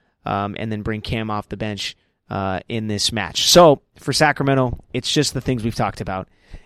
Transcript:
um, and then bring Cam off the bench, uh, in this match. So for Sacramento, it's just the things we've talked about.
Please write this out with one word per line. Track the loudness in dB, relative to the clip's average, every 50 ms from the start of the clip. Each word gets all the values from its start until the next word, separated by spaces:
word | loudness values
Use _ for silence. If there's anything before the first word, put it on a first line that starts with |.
| _ _ _ _ _
um, | -4 -2 -2 -2 -4 -4
and | -6 -6 -6
then | -6 -6 -4
bring | -4 -6 -6
Cam | -4 -4 -4 -4 -4 -4
off | -4 -6 -6 _
the | -8
bench, | -8 -6 -6 -6 -6 -8 -10 -10 _ _ _ _ _ _ _
uh, | -6 -4 -4 -2 -4 -4 -6 _
in | -6 -6 -4
this | -4 -4 -2 -2 -2 -2
match. | -2 -4 -4 -4 -2 2 6
So | 8 10 10 10 8 6 _ _ _
for | -12 -6 -4 0
Sacramento, | 2 2 2 2 2 2 2 2 2 2 0 -2 -6 -12 _ -8
it's | -6 -4 -2 0
just | 0 0 0 -2
the | -6
things | -4 -2 -4 -2 -2
we've | -4 -2
talked | -2 -2 -2 -2 -6
about. | -8 -6 -6 -6 -6 -10 _ _ _ _ -20 -20 -20